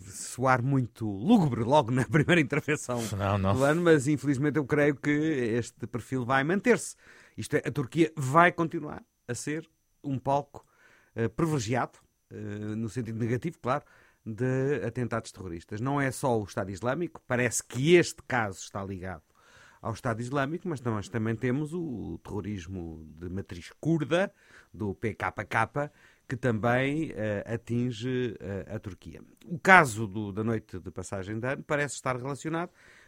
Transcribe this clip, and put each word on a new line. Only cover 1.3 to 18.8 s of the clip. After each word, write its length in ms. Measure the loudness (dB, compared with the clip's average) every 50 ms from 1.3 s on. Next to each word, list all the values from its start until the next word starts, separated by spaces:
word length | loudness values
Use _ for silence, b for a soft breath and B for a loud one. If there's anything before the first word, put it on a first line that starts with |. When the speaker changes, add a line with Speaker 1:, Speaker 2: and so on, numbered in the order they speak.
| 6 8 6 4 2 0 2
Speaker 1:
logo 260 | 4 6 4 6 4
na 140 | 2 2 2
<laughs> 40 | 4
primeira 320 | 4 4 6 6 4 4
intervenção 640 | 4 2 0 -2 0 0 -2 -2 -2 -4 -4 -4 -4 -4 -2 0
Speaker 2:
Não, 180 | 2 2 2
não. 200 | 4 4 4 4
Speaker 1:
do 80 | 4 4
ano, 180 | 4 4 6
mas 240 | 6 8 8 8 6
infelizmente 520 | 4 0 2 2 0 2 2 2 2 2 0
eu 60 | 0
creio 300 | 2 2 4 4 4 2
que 160 | 2 0 0
este 760 | 2 2 0 0 0 0 0 0 0 0 -2 -4 -8 -12 -10 -8
perfil 360 | -8 -8 -6 -4 -4 -2 0
vai 200 | 2 2 2 2
manter-se. 500 | 2 0 2 4 4 4 4 0 -6 B B B B B B B B B
Isto 200 | -10 -4 -2 -2
é, 60 | -2 -2
a 40 | -2
Turquia 400 | -4 -4 -4 0 2 2 2 2 2
vai 360 | -2 -2 4 6 6 6 6
continuar 500 | 4 2 -2 -2 -4 -6 -8 -10 -12 -14 -16 _ _ _ _
a 80 | -8 -8
ser 340 | -6 -6 -6 -6 -6 -8 _ _ _ _ _ _ _ -6
um 160 | -4 -4 -2
palco, 440 | 0 0 0 0 0 -4 -12 -20 b b b b b b b b b b -4
eh, 100 | -2 -2
privilegiado, 720 | -2 0 0 0 0 0 0 0 0 -2 -2 -2 -4 -8 -14 _ _ _ _ _ -16
eh, 60 | -14
no 520 | -12 -10 -8 -8 -8 -6 -6 -4 -4 -6 -6
sentido 300 | -6 -6 -6 -6 -4 -4
negativo, 400 | -2 -2 -2 -2 -4 -6 -8 _
claro, 220 | -4 -2 -2 -2 b b b b b b b b -12
de 600 | -10 -6 -2 -2 0 0 0 0 0 0 -2 -2
atentados 460 | -4 -4 -4 -4 -2 -4 -4 -6 -8
terroristas. 480 | -12 -12 -10 -10 -10 -10 -10 -10 -8 -4
Não 200 | -2 -2 0 0
é 120 | 0 -2
só 280 | -2 -2 0 0 2 0
o 40 | 0
Estado 260 | -2 -4 -4 -4 -4
Islâmico, 500 | -6 -4 -2 -2 -2 -2 -4 -6 -8 -10 _
parece 340 | -2 0 2 2 2 0 -2 -6
que 320 | -6 -4 2 6 8 8
este 260 | 8 8 4 -2 -12
caso 380 | -6 -2 0 0 0 0 -4 -8
está 240 | -12 -10 -8 -8